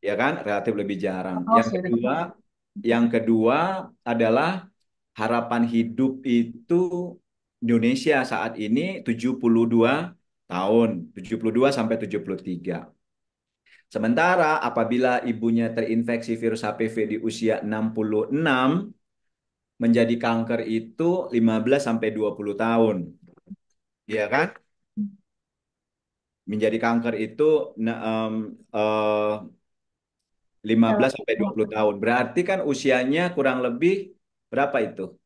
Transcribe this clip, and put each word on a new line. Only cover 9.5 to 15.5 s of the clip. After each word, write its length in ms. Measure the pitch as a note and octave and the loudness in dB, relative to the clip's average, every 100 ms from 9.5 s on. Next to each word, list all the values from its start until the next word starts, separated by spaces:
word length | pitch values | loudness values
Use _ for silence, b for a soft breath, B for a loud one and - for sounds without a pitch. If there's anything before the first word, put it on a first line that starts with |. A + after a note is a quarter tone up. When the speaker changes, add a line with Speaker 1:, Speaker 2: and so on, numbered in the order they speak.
| A2+ A#2 | 4 4
Speaker 1:
dua 460 | A#2 A2+ C#3+ F3 - _ _ _ | 4 4 2 -2 -12 _ _ _
tahun, 640 | F2+ F#2+ A2+ A2+ F#2 E2 - | -4 2 4 4 0 -10 -14
tujuh 200 | F#2 A2 | -8 -4
puluh 140 | A2+ A2+ | 0 2
dua 140 | C#3 C3+ | 2 2
sampai 180 | A2+ A2+ | -2 -2
tujuh 160 | G2+ G2 | -4 -6
puluh 160 | F#2 F#2 - | -6 -8 -6
tiga. 420 | F2 - E2+ - _ _ _ _ _ _ _ _ b b | -8 -6 -8 -10 _ _ _ _ _ _ _ _ b b
Sementara 720 | A2 A2 A#2+ E3+ F3+ D#3 D#3 | -4 0 4 4 4 4 2
apabila 640 | A#2+ A#2+ A2+ A#2+ B2+ B2 B2 | 0 -2 0 2 2 0 -2
ibunya 400 | A2 A2+ | -2 0